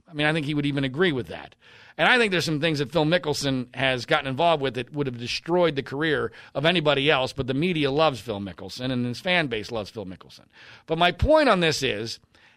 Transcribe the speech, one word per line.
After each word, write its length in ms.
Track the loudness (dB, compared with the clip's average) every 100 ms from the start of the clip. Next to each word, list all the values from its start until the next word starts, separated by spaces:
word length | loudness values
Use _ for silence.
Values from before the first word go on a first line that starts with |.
| _
I 60 |
mean, 140 | -2 0
I 80 |
think 100 | 0
he 80 | -2
would 140 | -2 -2
even 180 | -2
agree 280 | -4 0 0
with 160 | 0 -4
that. 260 | -10 -16 _ -20 -20 -18 0
And 100 | 4
I 120 | 4
think 140 | 4
there's 120 | 2
some 160 | 0 0
things 200 | 0 0
that 120 | 0
Phil 140 | 2 2
Mickelson 680 | 2 0 -2 -2 -2 -4
has 300 | -2 0 0
gotten 240 | 0 0 0
involved 340 | 0 2 4
with 120 | 0
that 180 | -2 -6
would 140 | -4 -6
have 120 | -6
destroyed 560 | -8 -8 -2 2 2
the 80 | 0
career 500 | -6 -4 0 0 -2 -8 -8
of 120 | 0 2
anybody 440 | 2 2 2 2
else, 220 | 2 0
but 140 | -4 -4
the 80 |
media 360 | -2 0 0 0
loves 300 | 2 2 0
Phil 200 | -6 -6
Mickelson 520 | -6 -10 -14 -8 -4
and 140 | -4 -4
his 140 | -4
fan 260 | -2 -2 0
base 260 | -4 -6
loves 160 | -8 -8
Phil 160 | -10
Mickelson. 400 | -12 -14 -18 -20 -20 -20 -20 -20
But 140 | -4 2
my 140 | 2
point 360 | 2 4 6 6
on 120 | 4
this 220 | 2 2
is 380 | -2 -2 -6 -10 _ _ _